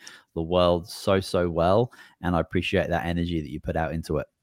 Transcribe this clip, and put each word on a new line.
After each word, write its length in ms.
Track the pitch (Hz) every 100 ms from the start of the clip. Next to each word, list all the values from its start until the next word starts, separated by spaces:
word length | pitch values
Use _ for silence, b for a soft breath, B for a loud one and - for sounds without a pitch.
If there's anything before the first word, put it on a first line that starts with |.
| B B B
the 100 | -
world 460 | 82 90 90 87 82
so, 300 | - - 95
so 300 | 92 92 87
well. 420 | 82 85 101 123 B B B
And 120 | 90
I 60 | 85
appreciate 480 | 80 92 87 98 80
that 180 | 85 76
energy 360 | 85 85 85
that 80 | 73
you 100 | 73
put 160 | - 82
out 160 | 78
into 260 | 80 78 78
it. 100 | - _